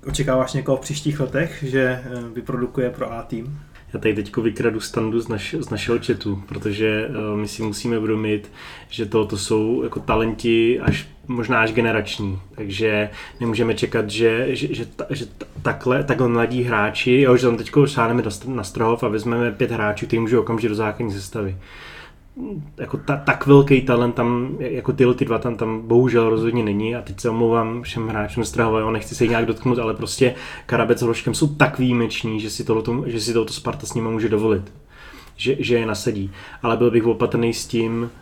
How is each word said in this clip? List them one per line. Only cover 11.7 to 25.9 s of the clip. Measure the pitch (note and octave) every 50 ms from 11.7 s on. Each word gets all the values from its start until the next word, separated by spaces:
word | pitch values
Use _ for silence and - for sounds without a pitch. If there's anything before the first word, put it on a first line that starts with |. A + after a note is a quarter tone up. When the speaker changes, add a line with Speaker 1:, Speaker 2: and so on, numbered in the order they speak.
Speaker 2:
generační, | A2 A#2+ A#2+ A2+ A2 G#2+ G2 - - - G#2 G2 F#2+ F#2+ - - -
takže | - G#2+ G2 F#2+ G2+ A2 A2 G#2+ G#2 G#2 G#2 - - - - - -
nemůžeme | A#2+ A#2 A2 A2 A#2 A2+ A2
čekat, | - - G#2+ - A#2 G#2+ G#2
že, | G2+ A2 A2+ A2+ A2+ A2+ C3 C3+ C3
že, | - C3+ C#3+ -
že | A2 A#2
ta-, | - - - - -
že | C#3+ - A#2
ta-, | - - - - - - -
takhle, | - A#2+ A2 - - B2 B2+ C#3+ C#3+
takhle | C#3+ B2+ A2 B2+ A#2+
mladí | A#2 A#2 A#2 A#2 B2 B2+
hráči, | B2 A#2+ A2+ G#2+ G#2 G#2+ G#2+ - - B2+ B2 C3+
jo, | C#3 B2+ B2+
že | A#2+ B2
tam | B2 A#2
teďko | A2 A2+ - - D3 C#3+
šáhneme | C#3+ - C3 A#2 A2+ A#2 A#2+
do | A2 A2
Str-, | G2+ - - B2+ C3+
na | A#2+ G#2+
Strahov | - - - A2+ A2 A#2 A#2
a | B2+ A2+
vezmeme | G#2 A2 G#2 A#2+ A#2 A#2 A#2+ A#2
pět | G#2 G2+ - G#2+
hráčů, | A#2 A2 G#2+ G#2+ G#2 - -
kteří | - - A2+
můžou | A2+ G#2+ B2 A#2
okamžitě | G#2+ - A2+ A2 A2 A2+
do | G#2+
základní | G#2 A2 G#2+ G#2 - A#2+ A2
sestavy. | G2 G2 G2 - - A2+ G#2 F#2+ F#2+ F#2 - - - - - - - - - - - - - - - C#4 B3+ G#3+ G3+ D#3 D3 - -
Jako | - B2 - -
ta-, | C#3+ - - C#3+
tak | C#3+ - - C3+ - -
velký | C#3 C#3+ C#3 C#3 C#3 C#3 C3
talent | B2+ C3 B2+ A#2 B2 A#2+ A#2
tam, | - A#2 A#2 B2 A#2+ B2 C3+ C#3 -
jako | C3 B2 - B2+ - -
tyhle | - - C3 B2 B2
ty | - -
dva | G#2+ A2+ A2
tam, | - B2 A#2
tam | G#2 A#2 A2 A2 A2 A2+
bohužel | A2+